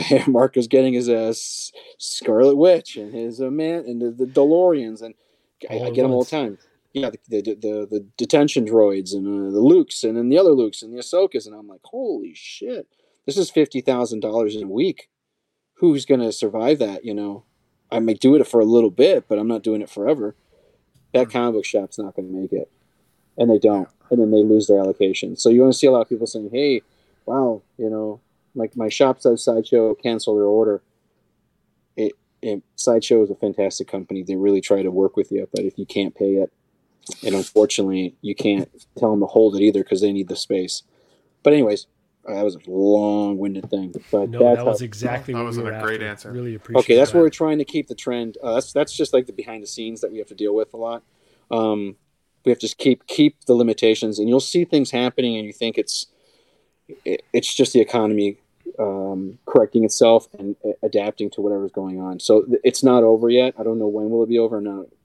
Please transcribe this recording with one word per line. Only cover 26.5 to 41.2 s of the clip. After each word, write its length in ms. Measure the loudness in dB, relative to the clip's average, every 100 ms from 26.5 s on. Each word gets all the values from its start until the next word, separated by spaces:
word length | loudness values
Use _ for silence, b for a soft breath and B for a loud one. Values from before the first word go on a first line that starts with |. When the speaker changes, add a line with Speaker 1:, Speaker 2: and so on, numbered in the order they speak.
Speaker 1:
Hey, 300 | -2 -2 -2 -6 _ _ _ -6
wow, 380 | -2 -2 -2 -10 -8
you 100 | -6
know, 320 | -4 -8 -10 _ _ _ -8
like, 200 | -6 -4
my 140 | -6
shop 320 | 2 2 2
says 220 | 2 2
Sideshow, 500 | 0 -2 2 2 2 0
cancel 400 | -4 -4 -2 0
their 100 | 2
order. 360 | 2 2 -2 -8 _ _ _ _ _ _ _ _ _ _ -6
It, 180 | -6 -6 _ _
it, 220 | -8 -8 -10 -6
Sideshow 480 | 0 0 2 2
is 60 | 2
a 60 | -2
fantastic 520 | -6 -2 -4 -4 -10
company. 360 | -10 -8 -10
They 120 | -6 -2
really 260 | 2 0
try 200 | 2 0
to 100 | 0
work 240 | 0 0 0
with 160 | -4
you, 160 | -4 -6
but 100 | -6
if 140 | -6 -8
you 80 | -8
can't 300 | -6 -6 -2
pay 200 | 0 0
it, 160 | -2 _ _ _ _ _ -20 -10
and 120 | -4 -4
unfortunately, 800 | 0 2 2 0 -2 -4 -6 -8
you 120 | -10 -4
can't 340 | -2 -2 -4 _ _ -4
tell 140 | 0
them 80 | 0
to 80 | 2
hold 280 | 4 4 4
it 60 |
either 220 | 2 2
'cause 180 | -2 0
they 100 | 0
need 160 | -2 -6
the 80 | -8
space. 480 | -4 -4 -4 -10 -14 _ _ _